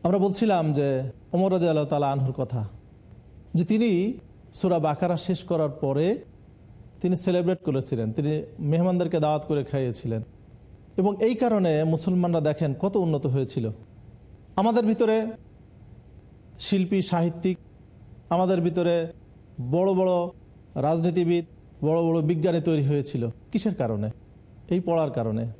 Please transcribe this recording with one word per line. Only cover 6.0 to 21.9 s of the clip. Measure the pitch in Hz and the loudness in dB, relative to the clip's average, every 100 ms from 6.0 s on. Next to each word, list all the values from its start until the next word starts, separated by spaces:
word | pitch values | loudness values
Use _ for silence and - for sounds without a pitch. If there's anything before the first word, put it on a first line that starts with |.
| 175 247 - - - - - - - - | 0 -2 -6 -20 -20 -20 -20 -20 -20 -6
তিনি | 180 180 | -2 0
সেলিব্রেট | - 175 170 185 | 0 0 0 -2
করেছিলেন, | - 135 131 120 110 | -2 -2 -2 -2 -2
তিনি | 117 147 156 - - | -2 -2 -2 -6 -6
মেহমানদেরকে | 147 165 180 180 165 170 | -2 2 2 2 0 0
দাওয়াত | 151 151 151 | 0 0 -2
করে | 147 | -2
খাইয়েছিলেন। | 127 139 127 110 123 113 - - - - - - - - | -2 -2 -2 -4 -6 -6 -8 -18 -20 -20 -20 -20 -10 -2
এবং | 190 196 | 0 2
এই | 220 233 | 0 2
কারণে | 240 214 180 151 | 2 2 2 2
মুসলমানরা | 160 160 196 180 175 170 | 2 0 0 2 2 2
দেখেন | 151 147 156 131 | 0 0 -2 -2
কত | 196 196 | -2 0
উন্নত | 170 147 139 | 0 0 0
হয়েছিল। | 135 127 - 113 107 - - - - - - - - | 0 -2 -4 -4 -6 -18 -20 -20 -20 -20 -20 -6 0
আমাদের | 220 233 220 | 2 2 2
ভিতরে | 220 220 220 220 226 - - - - - - - - - - - - | 2 2 2 -2 -10 -20 -20 -20 -20 -20 -20 -20 -20 -20 -20 -20 -12
শিল্পী, | - 196 185 196 | -2 0 0 -2
সাহিত্যিক, | - 175 170 170 185 175 - - - - - - - | 0 0 -2 -2 -4 -4 -10 -20 -20 -20 -20 -20 -2
আমাদের | 170 185 185 | 0 2 2
ভিতরে | 170 170 175 170 165 - - - - - 123 | 0 0 0 0 -2 -10 -20 -20 -18 -10 -2
বড় | 160 190 | 0 2
বড় | 185 185 175 175 - - - - - | 2 2 0 -2 -10 -20 -20 -12 -4
রাজনীতিবিদ, | 143 165 170 170 170 170 170 - - - | 0 2 2 2 2 0 -2 -18 -20 -4
বড় | 147 | 0